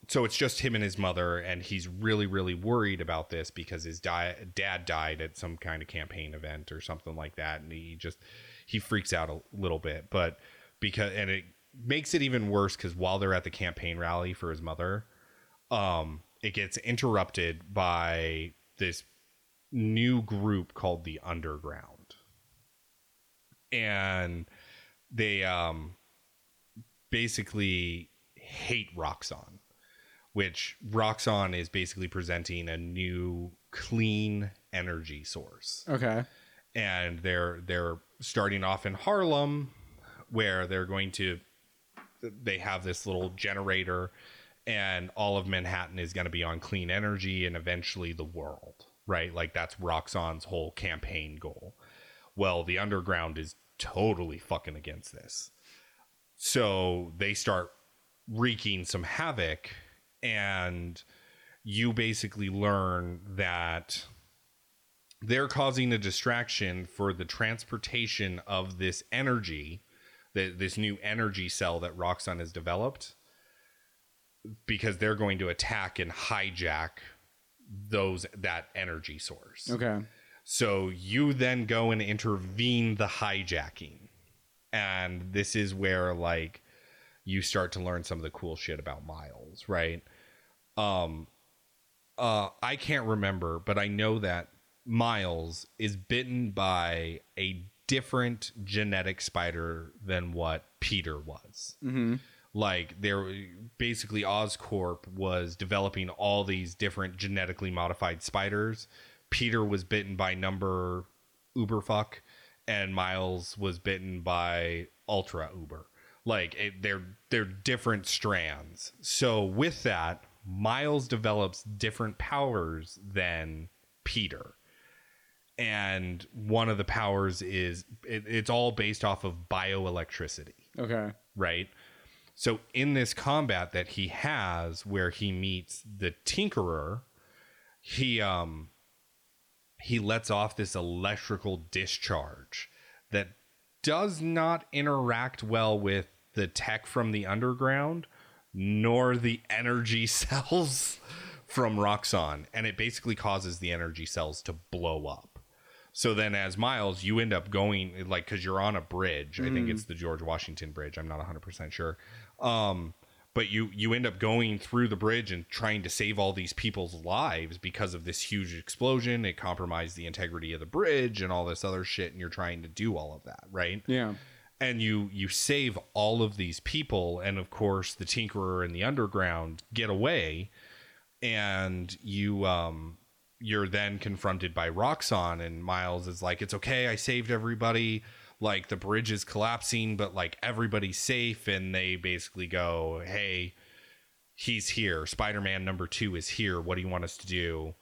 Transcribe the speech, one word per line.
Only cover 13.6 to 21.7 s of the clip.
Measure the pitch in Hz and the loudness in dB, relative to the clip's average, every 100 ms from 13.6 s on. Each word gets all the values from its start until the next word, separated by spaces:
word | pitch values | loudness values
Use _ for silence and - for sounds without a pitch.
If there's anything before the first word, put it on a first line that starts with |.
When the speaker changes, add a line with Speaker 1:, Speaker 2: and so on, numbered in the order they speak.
| 90 - 85 85 | -4 -2 -4 -2
Speaker 1:
rally | 85 87 90 | 0 0 -2
for | 90 85 | -4 -4
his | 80 | -4
mother, | 82 78 90 104 - _ _ _ _ _ _ | -6 -2 -2 -2 -6 _ _ _ _ _ _
um, | 110 95 82 78 78 - _ | 0 2 0 -2 -8 -14 _
it | 107 | -4
gets | 101 95 - | -2 -4 -4
interrupted | 117 120 127 104 90 - 85 80 - | -2 0 4 4 2 0 0 -2 -4
by | 98 90 85 85 82 82 80 82 - _ - | 2 4 4 2 2 0 -2 -6 -12 _ -4
this | 92 85 - _ _ _ _ _ _ | -4 -4 -12 _ _ _ _ _ _
new | 123 107 110 123 123 | 0 2 4 6 4
group | 107 101 107 98 - | 2 0 2 2 0
called | - 95 82 | -2 0 0
the | 82 78 | -4 -8
Underground. | 87 85 80 73 76 | -6 -4 -4 -6 -8